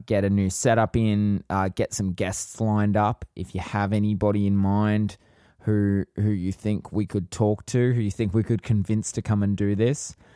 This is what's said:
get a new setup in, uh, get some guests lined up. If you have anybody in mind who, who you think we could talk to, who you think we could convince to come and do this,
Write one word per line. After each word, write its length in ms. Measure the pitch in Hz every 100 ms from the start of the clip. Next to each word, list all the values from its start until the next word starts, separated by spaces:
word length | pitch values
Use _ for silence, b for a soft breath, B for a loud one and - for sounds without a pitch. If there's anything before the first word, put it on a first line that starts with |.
| 110
get 200 | 104 98
a 40 |
new 200 | 101 95
setup 480 | - 127 113 110 117
in, 480 | 110 104 104 101 -
uh, 200 | 95 95
get 240 | 90 -
some 180 | - 98
guests 480 | 87 92 95 - -
lined 380 | 110 107 104 101
up. 260 | 104 - - -
If 180 | 90 95
you 60 |
have 320 | - 104 101
anybody 520 | 107 104 101 104 104 101
in 100 | 101
mind 580 | 98 101 107 107 104 - b b b _
who, 420 | - 107 101 98 - -
who 140 | 104
you 240 | 101 92
think 400 | 95 104 104 -
we 120 | 104 104
could 240 | 104 87
talk 360 | - 107 107 -
to, 280 | 127 123
who 60 | 120
you 100 | 104
think 240 | - 107
we 80 | 110
could 220 | 101 113
convince 480 | - 107 92 110 -
to 100 | -
come 220 | 110 107
and 140 | 101 98
do 180 | 101 101
this, 400 | 117 143 - - b